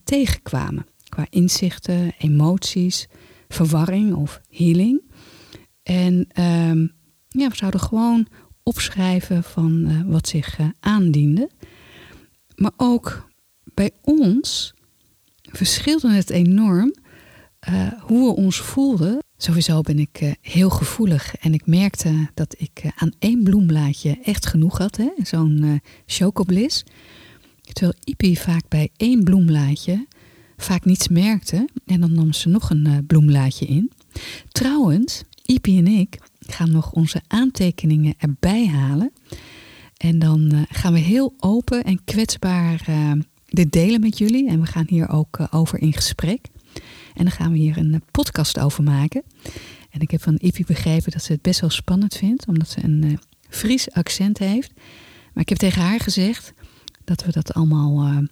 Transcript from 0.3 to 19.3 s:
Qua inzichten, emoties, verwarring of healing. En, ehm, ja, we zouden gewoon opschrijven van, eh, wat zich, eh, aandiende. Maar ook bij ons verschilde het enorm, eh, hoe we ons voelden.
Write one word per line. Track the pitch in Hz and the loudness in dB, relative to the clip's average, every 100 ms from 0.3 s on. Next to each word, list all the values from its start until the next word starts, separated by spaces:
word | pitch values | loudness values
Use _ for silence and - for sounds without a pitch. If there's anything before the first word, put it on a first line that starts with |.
| - - 135 143 143 - _ - | -2 -4 -6 -6 -8 -10 _ -16
Qua | - 147 | -8 -4
inzichten, | - 180 - 185 - - 175 175 - | 0 2 2 -2 -4 -6 -2 -2 -2
emoties, | 151 147 151 185 - 190 180 - - - - - - | 0 2 2 0 -2 -2 -2 -2 -10 -20 -20 -20 -14
verwarring | - 160 156 170 190 214 | -2 0 2 0 0 0
of | 160 147 - _ | 0 -4 -8 _
healing. | - 170 170 214 277 - - - - - - _ _ | -2 2 4 2 0 -4 -20 -20 -20 -20 -20 _ _
En, | - 180 180 180 180 | -4 0 2 2 0
ehm, | - 175 170 165 160 160 _ _ _ _ | -2 0 2 2 2 0 _ _ _ _
ja, | 262 269 | -2 -2
we | - | -2
zouden | 190 190 | -4 -2
gewoon | - 220 233 233 220 - - _ | -2 0 2 2 0 -6 -20 _
opschrijven | - - - 190 185 180 - 175 | -6 -4 -6 -2 0 0 0 -4
van, | 170 - 165 165 160 | -2 -2 0 2 0
eh, | 156 185 | -2 0
wat | 160 - | -2 -2
zich, | 160 - - | -4 -4 -4
eh, | 151 - | -4 -2
aandiende. | - 208 175 147 147 165 294 _ - - - - - - _ _ _ - | -2 2 2 2 2 2 -2 _ -20 -20 -20 -20 -20 -20 _ _ _ -2
Maar | 202 - | -2 0
ook | 247 240 - - - _ _ _ - | 0 0 -2 -12 -16 _ _ _ -14
bij | - 196 - | -2 -2 -2
ons | - 311 214 233 - - - _ _ _ _ _ _ _ | 0 4 4 2 0 -6 -8 _ _ _ _ _ _ _
verschilde | - - 190 - - 311 247 | -16 -4 -2 0 0 0 2
het | 202 180 | 2 2
enorm, | 175 175 196 220 180 240 - _ - - - - _ | 2 4 4 4 4 2 -2 _ -20 -20 -20 -20 _
eh, | - 190 190 226 | -4 -2 -2 -6
hoe | - 226 254 | 0 2 2
we | 196 | 2
ons | 190 - | 0 0
voelden. | - - 277 214 165 254 - | -4 -2 0 2 0 -2 -6